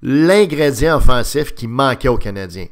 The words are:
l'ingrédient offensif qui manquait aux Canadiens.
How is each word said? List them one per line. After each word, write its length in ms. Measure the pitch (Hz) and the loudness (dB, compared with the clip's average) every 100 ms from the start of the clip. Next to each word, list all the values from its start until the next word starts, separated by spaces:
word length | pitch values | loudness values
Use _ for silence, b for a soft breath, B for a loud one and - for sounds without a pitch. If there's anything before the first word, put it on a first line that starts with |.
l'ingrédient 960 | 127 143 165 202 190 151 147 113 156 147 | -2 2 4 4 2 0 -2 0 0 4
offensif 560 | 120 123 110 147 151 | 4 4 0 -4 -6
qui 140 | - 117 | -8 -8
manquait 400 | 123 135 117 131 | -2 -2 0 -2
aux 100 | 113 | -2
Canadiens. 480 | 107 98 92 90 90 | -4 -8 -12 -12 -16